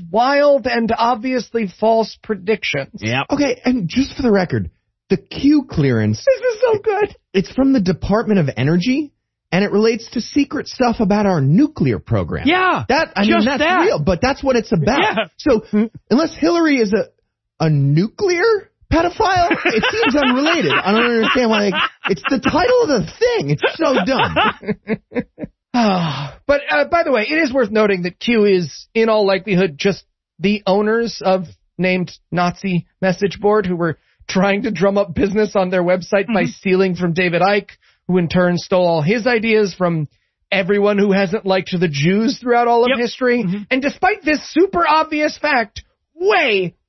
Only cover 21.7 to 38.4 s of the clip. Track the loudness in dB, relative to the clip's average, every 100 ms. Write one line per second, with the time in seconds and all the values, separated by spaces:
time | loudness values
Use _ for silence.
21.7 | -2 -4 -6 -6 -4 -2 -2 0 0 2
22.7 | 2 2 0 -4 -2 -2 0 -2 -2 -2
23.7 | -2 0 0 0 0 0 0 -2 -4 -8
24.7 | -10 -6 -8 -6 -10 -10 -14 -18 _ _
25.7 | 0 2 2 -2 -6 -10 -8 -2 -2 0
26.7 | -2 0 0 0 0 0 0 0 0 0
27.7 | 2 2 0 -4 -6 0 2 4 2 0
28.7 | -8 -6 0 2 2 2 0 0 0 0
29.7 | 0 -2 -2 -8 _ _ -4 -2 0 0
30.7 | 0 2 0 -2 -4 0 0 -2 -14 _
31.7 | -4 0 0 -2 -10 _ -2 -2 -2 -4
32.7 | -4 -4 _ -2 0 -4 -2 0 0 0
33.7 | -2 -4 -4 _ _ -6 0 0 0 -2
34.7 | 0 0 2 -2 -2 -2 0 0 0 0
35.7 | 0 0 -2 0 -2 0 -2 -2 -4 0
36.7 | 2 2 0 -2 0 0 2 2 0 -4
37.7 | -14 _ _ -2 0 0 2